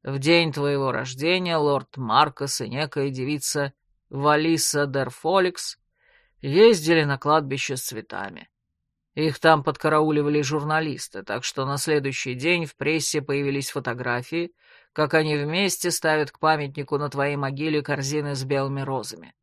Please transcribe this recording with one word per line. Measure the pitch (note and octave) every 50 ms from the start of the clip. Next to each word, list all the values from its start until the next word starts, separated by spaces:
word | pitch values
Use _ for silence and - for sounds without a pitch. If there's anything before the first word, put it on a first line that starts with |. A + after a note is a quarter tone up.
| -
В | C3+ C3+ C#3
день | C3+ D#3 E3+ E3+ E3+ D#3+
твоего | C#3 D3 C#3+ C#3+ C#3+ C#3 C3+ C3+
рождения | B2 - C3 B2+ B2+ C3 D3+ E3 F3+ F#3 F#3 F3 E3
лорд | D#3+ D3 D3 C#3+ C3 - _ -
Маркос | C#3+ B2+ A2 G#2+ C3+ D3+ D3+ - - C#3 C3+ - -
и | B2+
некая | - A#2+ C3+ D#3 C#3+ - D3 C#3 C#3
девица | C3 B2+ B2+ C#3 D3+ C#3+ - - - D3 C#3+ C#3 _ _ _ _ _ _ _ _
Валиса | - C#3 C#3 D3 D3+ D3+ D#3 E3 E3 D#3 - - - D3 C#3+
Дерфоликс | C#3 C3 C#3 C3 B2+ - - - D#3+ F#3 G3 F#3 F3+ F3+ - - - - _ _ _ _ _ _ _ _ _ _ _ _ _
ездили | - C#3 C#3 F3+ G#3+ A#3 A3+ E3+ D3+ D#3+ E3+ D#3+ D3+
на | C#3+ C#3
кладбище | B2+ - D3 D3+ D#3+ D3 C3+ C3+ C3 - - C3
с | B2+ -
цветами. | - B2 A2 G#2 _ - G2 G2 G2 F#2+ - - _ _ _ _ _ _ _ _ _ _ _ _ _ _
Их | - D#3 D#3+ C#3 -
там | - D#3+ D#3+ D3+ C3+
подкарауливали | D#3+ C#3 - - D#3 D#3 D3+ D#3 D#3 D3+ D3 C#3+ D3 D3 D3+
журналисты, | D3 B2+ D#3 D3+ C#3+ D3+ D#3 D#3+ D#3+ D3+ B2+ A#2 - - - G2 F#2+
так | - G2+ A#2+ B2
что | - - C#3 C3+
на | C3+ C#3
следующий | C3+ - D#3 D#3 D3 C3+ C#3 C3 - - C3+ B2+
день | B2+ B2+ E3 F3+ E3+ E3
в | C#3 -
прессе | _ C#3 D3 D#3+ D#3+ C3+ - - D3+
появились | C3+ - C#3 C#3+ C#3+ C#3 C#3 C#3 C3+ -
фотографии, | - C#3+ C3 B2+ A#2+ B2 B2 B2 A#2+ B2 B2 - D#3+ E3+ E3+ F3 _ _ _ _ - - _ _
как | _ - D3+ C#3+ -
они | D#3+ D#3 D3+ D3+
вместе | D3 C#3+ D3+ D#3+ F#3 G3+ F#3 - - - F3
ставят | E3 - - D#3+ D#3 D3+ D3 -
к | _ -
памятнику | - D#3 D#3 D3+ C#3+ C#3 C#3+ D3+ C#3 - D3+
на | C#3+ D3 C#3+
твоей | - - C#3 C#3+ D3
могиле | C#3+ C#3+ C3+ C#3 C3+ D3+ D#3+ D3+ D3
корзины | C#3 - D3 C3+ C3+ C3+ D3+ D3+ C#3+ C#3+ C#3+
с | C3 C3
белыми | C3 C#3+ C#3 C3+ C3+ C#3 C#3
розами. | C#3+ C#3 C3+ B2+ G#2 - A2 E2+ D#2+ - _ _